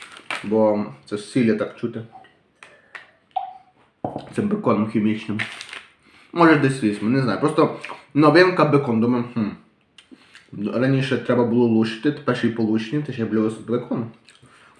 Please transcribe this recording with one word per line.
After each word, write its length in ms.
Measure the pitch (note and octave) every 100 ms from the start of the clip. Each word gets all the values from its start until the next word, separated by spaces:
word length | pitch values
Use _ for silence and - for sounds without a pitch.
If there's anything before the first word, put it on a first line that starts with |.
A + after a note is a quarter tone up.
| - - - -
Бо 420 | G#2+ A2 G#2+ G#2 G2 -
це 120 | - G#2
з 160 | -
сілі 220 | C3+ A2+
так 220 | G#2+ - -
чути. 260 | A2+ A#2 A2+ - - _ _ _ - _ _ - - _ _ - - - _ _ _ _ - - -
Цим 140 | - G#2
беконом 420 | G#2 B2+ G#2+ A2
хімічним. 500 | A2 G#2+ G#2+ - G#2+ - - - - - _ _ _ _
Може 240 | E3+ E3 D3
десь 260 | C3+ C3+
вісім, 300 | G#2+ G2+ G#2
не 100 | C3+
знаю. 180 | A#2+ F#2
Просто 360 | D3+ E3 D3 - - - -
новинка 500 | C#3 D3+ D#3 F#3 F3+
бекон, 360 | D3 C#3 C3 A2+
думаю, 240 | A#2+ B2 A#2
хм. 140 | A#2 G2+ - _ _ _ _ _ - _ - _ - G#2
Раніше 440 | A#2 C3 C3+ C3+ A#2+
треба 260 | - B2+
було 220 | A#2 A#2+ A#2+
лущити, 460 | A2 A2 - D3
тепер 240 | C#3 - A#2
ще 100 | A#2+
й 40 |
полущені, 520 | A#2 G#2+ A2 - D3
та 100 | D3
ще 100 | A2+
й 20 |
блюво 260 | A2 A2 A2
з 80 | A2
беконом. 520 | F#2 A#2+ - F3+ A#2 - _ - _ - -